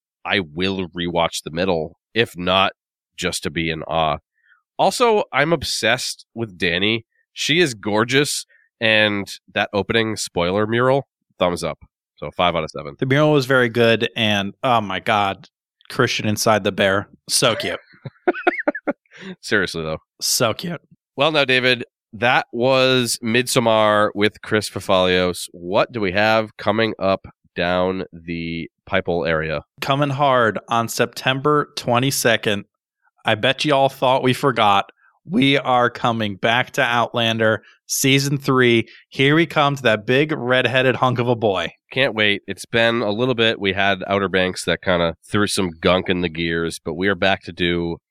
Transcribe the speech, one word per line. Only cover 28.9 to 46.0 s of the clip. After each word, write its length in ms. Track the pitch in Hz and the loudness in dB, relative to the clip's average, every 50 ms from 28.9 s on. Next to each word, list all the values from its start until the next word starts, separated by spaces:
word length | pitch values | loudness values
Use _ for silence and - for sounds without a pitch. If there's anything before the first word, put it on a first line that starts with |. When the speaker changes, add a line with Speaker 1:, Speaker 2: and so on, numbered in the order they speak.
| - 95 92 - 85 87 73 80 | -2 -2 -2 0 -2 -2 0 0
Speaker 1:
area? 340 | 82 78 78 78 78 73 - _ _ - | 0 -2 -2 -2 -6 -6 -8 _ _ -12
Speaker 2:
Coming 280 | - - 135 139 147 143 | -4 -2 0 0 0 -2
hard 480 | 139 131 147 139 131 127 117 110 98 95 - - | 0 0 0 2 4 4 2 2 0 -2 -6 -4
on 180 | 131 117 117 110 | -2 -2 -2 -2
September 840 | - - 120 117 - - - 131 131 135 135 151 151 147 143 - _ | -2 -2 -2 -2 -2 -4 -4 -2 -2 0 0 0 0 0 -2 -4 _
twenty-second. 880 | - - - 120 120 131 139 135 - - 127 113 107 - 113 104 101 95 - _ _ _ _ _ _ _ _ _ _ _ | -10 -4 0 0 2 2 0 -2 0 2 2 2 2 2 -2 -2 -4 -6 -12 _ _ _ _ _ _ _ _ _ _ _
I 100 | - 110 | -2 -2
bet 300 | 107 110 131 131 - - | 0 0 -2 -2 0 0
you 80 | 151 143 | 0 2
all 160 | 135 135 135 | 2 2 0
thought 340 | - - - 127 131 135 127 | 0 0 0 2 2 2 2
we 100 | 131 123 | 0 0
forgot. 580 | - - 139 123 117 113 104 101 98 - - _ _ _ _ _ _ _ - | 2 0 0 2 4 4 4 4 4 2 -2 _ _ _ _ _ _ _ -4
We 300 | 170 220 135 139 139 135 | -2 0 2 2 2 2
are 320 | 135 131 127 123 123 120 | 2 2 2 2 2 0
coming 460 | - - - 123 113 113 110 104 98 | -2 -2 -2 -2 -2 0 -4 -6 -6
back 360 | 92 - 117 113 123 123 - - | -2 0 0 2 2 0 -2 -2
to 100 | - 135 | -2 -2
Outlander 800 | 120 120 120 117 - - 123 117 113 113 110 113 110 110 101 - - _ _ _ _ | 0 0 0 -2 -2 -2 -2 -2 0 0 2 2 2 0 0 -4 -12 _ _ _ _
season 500 | - - - 135 135 139 139 143 147 135 | -6 -2 2 2 2 2 2 0 -2 -2
three. 500 | - - 135 127 123 120 120 113 110 - - - _ _ | 0 0 2 4 4 4 4 2 0 -2 -10 -20 _ _
Here 300 | - - 135 139 147 165 | -2 0 2 4 4 4
he 80 | 170 - | 2 0
comes, 340 | - 160 147 143 143 135 | 0 0 2 2 0 0
that 240 | 135 120 110 107 104 | 2 2 2 2 0
big 260 | 110 127 135 156 151 | 0 2 2 2 0
redheaded 680 | 156 135 120 123 127 127 123 117 120 131 127 131 117 - | -2 -6 -2 0 0 2 2 2 2 2 2 2 2 2
hunk 200 | 131 127 123 123 | 2 0 0 0
of 100 | 120 120 | 0 0
a 80 | 123 | 0
boy. 340 | 110 117 107 95 90 85 82 - _ _ _ | 2 2 0 0 0 -2 -4 -8 _ _ _
Speaker 1:
Can't 220 | - 131 135 135 104 | -2 0 0 0 0
wait. 300 | 110 107 104 101 98 - | 0 2 2 2 0 -4
It's 220 | - 98 - - - | -10 -10 -10 -10 -4
been 340 | - 120 113 117 117 117 | 0 2 2 2 2 0
a 80 | 117 104 | -2 -2
little 240 | 104 107 123 131 127 | -2 -2 0 -2 0
bit. 260 | 113 113 113 113 - | 2 2 0 0 0
We 140 | 101 98 92 | -2 -2 0
had 300 | 98 98 98 98 92 92 | 2 0 0 0 -2 -2
Outer 240 | - 98 101 98 95 | -2 0 0 0 0
Banks 360 | 87 92 92 92 90 - - | 0 2 0 0 -2 -4 -2
that 180 | - 85 - - | -2 -2 -2 0
kinda 320 | 98 92 87 85 82 80 - _ - | 0 0 2 0 -2 -2 -6 _ -4
threw 200 | - 104 104 95 | 0 0 0 0
some 240 | - - 98 87 82 80 | 0 -2 -2 -2 -4 0
gunk 280 | - 92 90 92 | 2 2 2 2